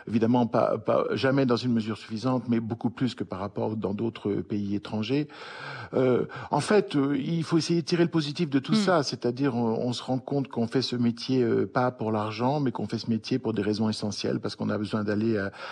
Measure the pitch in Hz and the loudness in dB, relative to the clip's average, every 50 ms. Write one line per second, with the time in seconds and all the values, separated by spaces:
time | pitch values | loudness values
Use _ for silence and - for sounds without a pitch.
0 | - - 107 117 110 113 123 123 120 110 - 113 - - - - 107 - - 67 | -6 -2 0 2 4 4 4 4 4 4 4 2 4 4 2 0 0 2 2 2
1 | - - - 107 104 135 131 139 135 123 120 110 120 127 117 113 107 110 107 - | 2 0 0 0 2 2 4 4 4 4 2 2 2 2 0 0 0 -2 -4 -8
2 | - - 113 107 107 131 127 127 110 123 117 113 113 107 113 - - 120 - - | -8 -8 -6 -4 -2 0 0 0 0 0 0 0 0 -2 -4 -2 -2 -4 -2 -2
3 | 135 117 - - 101 - 92 92 98 104 - 110 113 110 107 110 95 92 101 104 | -2 -2 -2 -4 -8 -8 -6 -6 -6 -6 -4 -4 -4 -2 -2 -2 -2 -2 -2 -2
4 | 113 113 110 - - 104 101 104 92 - 113 104 101 101 101 101 - - - 107 | -2 -4 -4 -4 -2 -2 -2 -2 -2 -4 -4 -4 -2 -2 -4 -4 -4 -4 -4 -4
5 | 107 104 131 147 147 147 - - - - - - - - - 127 117 - - 120 | -2 0 0 0 -2 -4 -8 -14 -16 -16 -14 -14 -12 -12 -12 -12 -8 -4 0 2
6 | 131 127 123 - - - - - - - - 147 143 - 214 202 - - - 147 | 4 4 4 2 2 -2 -6 -10 -6 -2 -2 0 2 4 4 4 4 2 2 0
7 | 135 139 143 139 135 156 170 165 151 - 170 165 - - 170 170 151 - 180 165 | 2 2 0 0 0 0 -2 -2 0 0 0 2 2 2 0 0 0 2 2 2
8 | 175 165 - 165 147 143 147 - 175 143 131 139 131 - 180 220 202 185 185 160 | 4 4 2 0 0 -2 -2 -2 -2 0 0 0 2 2 2 2 4 4 4 4
9 | 135 - 131 117 - 120 123 123 143 143 117 120 117 113 113 120 - 127 120 - | 2 0 -2 -2 -2 -2 0 0 0 0 2 2 2 2 0 0 0 -2 -2 -4
10 | - - 131 131 - - 143 143 131 - - 117 117 113 - 135 120 - 127 120 | -4 -2 -2 -2 -2 -2 -2 -2 -2 -2 -2 -2 0 0 2 0 0 0 0 2
11 | 120 120 113 - - - 131 131 120 113 113 113 107 98 - 131 127 127 123 - | 2 2 2 0 -2 0 2 2 4 4 2 2 0 0 0 0 0 0 0 -2
12 | 110 110 110 107 104 110 107 104 120 127 143 151 143 127 - - 107 104 - 110 | -2 0 0 0 0 -2 -2 -2 0 0 2 2 0 0 0 -2 -4 -4 -4 -4
13 | - - 113 110 - - 131 131 - 113 110 104 98 104 107 101 113 107 107 - | -2 0 -2 -2 0 -2 -2 -2 0 0 -2 0 0 0 0 2 0 0 0 -2
14 | - 104 98 - - - - - - 104 - - 117 104 107 101 107 98 - 110 | -4 -6 -4 -4 -2 -2 -2 -2 -4 -6 -6 -4 -4 -2 -2 -2 -2 -2 -4 -2
15 | 104 104 104 104 110 117 110 101 98 98 - - - - | -2 0 0 0 0 0 0 0 -2 -4 -8 -10 -12 -10